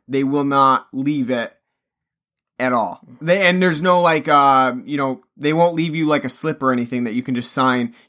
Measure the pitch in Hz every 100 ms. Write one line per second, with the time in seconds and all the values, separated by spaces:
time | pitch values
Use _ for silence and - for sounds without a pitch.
0 | - 135 135 143 139 139 135 131 - 131
1 | 139 147 120 123 - - _ _ _ _
2 | _ _ _ _ _ - 127 123 95 -
3 | - - 160 190 180 180 185 151 185 180
4 | 175 156 160 147 139 131 127 123 127 143
5 | 135 127 _ - 147 160 175 165 165 156
6 | 151 147 131 - 156 151 131 123 120 123
7 | 120 120 127 120 117 139 131 123 117 -